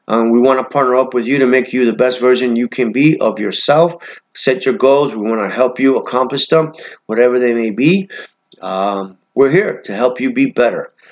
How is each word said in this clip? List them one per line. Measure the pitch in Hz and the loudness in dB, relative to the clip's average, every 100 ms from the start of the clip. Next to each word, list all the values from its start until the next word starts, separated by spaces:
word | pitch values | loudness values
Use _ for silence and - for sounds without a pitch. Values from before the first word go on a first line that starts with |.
| - | -4
Um, | 113 113 | 0 2
we | 117 | 4
wanna | 127 131 | 4 2
partner | 127 143 131 127 | 0 -2 2 2
up | 127 123 | 0 -2
with | 117 | -2
you | 139 | 0
to | 131 | 2
make | 131 127 | 2 0
you | 131 120 | 0 0
the | |
best | 107 127 123 | 2 0 2
version | 123 123 123 117 | 2 2 0 -2
you | 120 | -2
can | - 117 | -2 -2
be | 117 151 156 | 0 0 2
of | 117 104 | -2 -2
yourself. | 104 92 - 151 170 - - - _ - | -4 -2 0 2 2 -2 -16 -20 _ -4
Set | - 131 135 | -2 0 -2
your | 113 | 2
goals. | 135 139 143 110 | 4 4 2 -4
We | 107 | -4
wanna | 113 98 | -4 -4
help | 117 127 - | 0 -2 0
you | 135 123 | 0 0
accomplish | - 123 127 143 - | -2 -2 -2 -4 0
them, | 160 156 - - - - | 0 0 -8 -20 -18 -4
whatever | 110 123 127 | 2 2 2
they | 123 | 0
may | 117 113 | 0 -2
be. | 101 143 196 190 - - _ _ - | 0 2 2 -2 -12 -20 _ _ -16
Um, | 92 95 98 98 95 - _ - | -8 -4 -2 -4 -8 -14 _ 2
we're | 135 | 4
here | 170 208 95 - | 4 0 -6 -8
to | 101 | -2
help | 123 127 | -2 0
you | 131 | -4
be | 120 135 | 0 -2
better. | - 120 87 - _ _ | 0 0 -2 -8 _ _